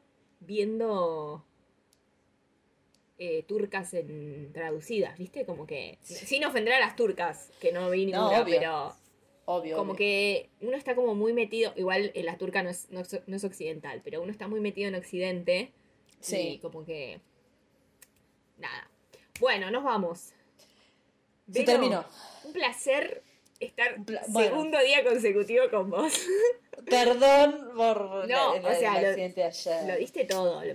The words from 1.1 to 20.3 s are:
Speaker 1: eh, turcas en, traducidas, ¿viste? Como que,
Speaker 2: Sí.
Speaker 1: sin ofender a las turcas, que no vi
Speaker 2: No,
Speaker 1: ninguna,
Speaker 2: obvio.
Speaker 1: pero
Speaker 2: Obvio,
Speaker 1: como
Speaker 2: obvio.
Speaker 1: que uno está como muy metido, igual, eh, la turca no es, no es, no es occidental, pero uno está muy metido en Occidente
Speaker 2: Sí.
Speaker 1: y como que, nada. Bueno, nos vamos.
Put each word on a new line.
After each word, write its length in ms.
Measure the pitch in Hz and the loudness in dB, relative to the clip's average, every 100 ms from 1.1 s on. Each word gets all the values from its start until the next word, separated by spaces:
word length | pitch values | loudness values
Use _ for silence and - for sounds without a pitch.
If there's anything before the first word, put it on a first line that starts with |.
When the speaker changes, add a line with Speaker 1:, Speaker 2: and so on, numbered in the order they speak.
| 160 151 151 - _ _ _ _ _ _ _ _ _ _ _ _ _ _ _ _ _ | -2 -8 -10 -16 _ _ _ _ _ _ _ _ _ _ _ _ _ _ _ _ _
Speaker 1:
eh, 200 | 180 160 156 | -4 -4 -2
turcas 460 | 208 202 196 180 | -2 -2 -4 -4
en, 580 | 180 151 151 147 143 143 | -6 -6 -8 -10 -12 -12
traducidas, 640 | 165 165 156 156 226 175 - | -8 -6 -6 -4 -2 -2 -2
¿viste? 260 | 180 294 247 | -12 -8 -8
Como 220 | 160 151 | -8 -8
que, 320 | 143 82 - | -10 -10 -16
Speaker 2:
Sí. 140 | - 175 | -16 -14
Speaker 1:
sin 280 | 196 269 | -4 -2
ofender 300 | 302 254 214 | 0 0 2
a 60 | 262 | 4
las 160 | 220 - | 2 2
turcas, 540 | 226 180 175 151 - - | 0 2 -4 -4 -14 -2
que 120 | 170 | 0
no 160 | 175 180 | 0 0
vi 160 | 185 190 | 2 2
Speaker 2:
No, 100 | 185 | 2
Speaker 1:
ninguna, 180 | 214 208 | 4 4
Speaker 2:
obvio. 180 | 214 170 | 6 4
Speaker 1:
pero 360 | 165 156 139 - _ _ _ _ - | 2 -2 -6 -10 _ _ _ _ -4
Speaker 2:
Obvio, 320 | 175 160 160 | -4 -2 -4
Speaker 1:
como 140 | 196 | -4
Speaker 2:
obvio. 60 | 190 | 0
Speaker 1:
que 500 | 202 202 202 196 - _ | 0 2 2 0 -4 _
uno 140 | 226 269 | -6 -4
está 200 | 277 247 | -2 0
como 180 | 247 | 0
muy 180 | 202 214 | 2 0
metido, 380 | 240 214 220 220 - | 2 0 0 -2 0
igual, 360 | 185 185 202 - | 0 0 0 -4
eh, 80 | |
la 140 | 170 170 | -6 -6
turca 240 | 185 190 | -4 -2
no 60 | 180 | -4
es, 180 | 180 - | -8 -12
no 100 | 185 | -12
es, 180 | 180 180 - | -10 -10 -8
no 80 | 196 | -6
es 80 | |
occidental, 580 | 202 185 160 156 143 120 | -6 -8 -8 -8 -10 -12
pero 180 | - 151 | -8 -8
uno 80 | 180 | -8
está 160 | 208 202 | -10 -6
muy 120 | 214 | -4
metido 280 | 208 190 202 | -4 -4 -4
en 80 | 185 | -6
Occidente 760 | 180 180 185 180 175 180 240 _ _ _ _ _ | -6 -4 -4 -2 0 0 -2 _ _ _ _ _
Speaker 2:
Sí. 340 | - 196 160 | -6 -4 -4
Speaker 1:
y 40 | 139 | -6
como 240 | 165 160 | -12 -14
que, 380 | 156 160 127 85 _ _ _ _ _ _ _ _ - _ _ _ _ _ | -12 -10 -10 -14 _ _ _ _ _ _ _ _ -20 _ _ _ _ _
nada. 320 | 127 123 - _ _ - _ - | -14 -12 -16 _ _ -20 _ 0
Bueno, 300 | 254 214 190 | 2 2 -2
nos 140 | 240 | -2
vamos. 360 | 277 220 175 175 - | 0 0 -2 -6 -14